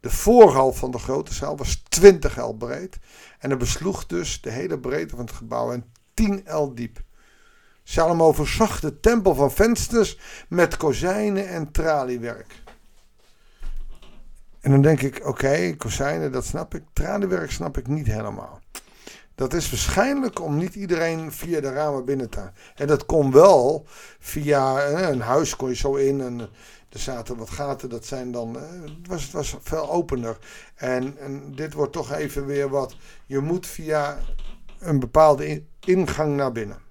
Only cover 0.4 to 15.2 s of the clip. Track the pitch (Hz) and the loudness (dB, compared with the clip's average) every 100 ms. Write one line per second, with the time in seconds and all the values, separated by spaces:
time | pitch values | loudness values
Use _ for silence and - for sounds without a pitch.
0.4 | 208 131 135 131 131 123 - 135 156 - | 10 10 2 2 -6 -6 -4 -6 -4 -6
1.4 | 143 147 131 - - - 196 180 143 - | -6 -6 -4 -6 -4 10 10 10 0 -4
2.4 | 120 110 120 139 185 - - - - _ | -8 -6 -8 -8 -10 -14 -18 -20 -20 _
3.4 | - 131 120 - 123 92 - 175 165 - | -4 -2 0 -2 -2 -4 -6 -6 -4 -6
4.4 | - 117 180 156 123 143 165 117 120 - | -8 -8 -6 -6 -4 -4 -6 -8 -10 -12
5.4 | 117 120 120 123 120 _ _ - 214 196 | -8 -4 -4 -6 -10 _ _ 0 0 0
6.4 | 190 156 143 120 117 - - - _ _ | -4 -4 -4 -4 -12 -10 -16 -16 _ _
7.4 | _ _ _ _ - - 165 170 165 156 | _ _ _ _ -4 0 2 6 6 4
8.4 | 147 - 220 - 156 - - 233 190 135 | 0 2 0 0 -6 0 2 4 2 4
9.4 | 139 - 220 233 - 233 202 - - - | 2 4 2 2 0 2 0 -2 -18 -20
10.4 | - 170 170 - 156 113 175 202 214 196 | -6 2 2 2 0 0 0 0 0 -2
11.4 | 196 175 151 - 160 151 127 123 117 107 | -4 -8 -4 0 2 0 -2 -6 -6 -10
12.4 | - - - - - - _ _ _ _ | -14 -20 -20 -20 -20 -20 _ _ _ _
13.4 | _ _ - - - - - - - - | _ _ -6 -6 -8 -12 -18 -20 -20 -20
14.4 | - - - 139 143 156 135 - | -20 -6 4 6 6 4 0 -6